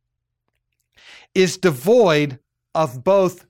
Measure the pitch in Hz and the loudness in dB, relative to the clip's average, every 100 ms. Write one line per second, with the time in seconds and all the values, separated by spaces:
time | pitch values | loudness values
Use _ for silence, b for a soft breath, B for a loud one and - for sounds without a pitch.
0 | _ _ _ _ _ _ _ _ _ B | _ _ _ _ _ _ _ _ _ B
1 | B B B 190 185 - 180 131 156 247 | B B B -2 -2 0 -4 -2 0 2
2 | 196 151 147 127 _ _ _ 160 156 127 | 4 2 -2 -8 _ _ _ -6 -6 -4
3 | 185 196 185 - _ | 0 0 0 -4 _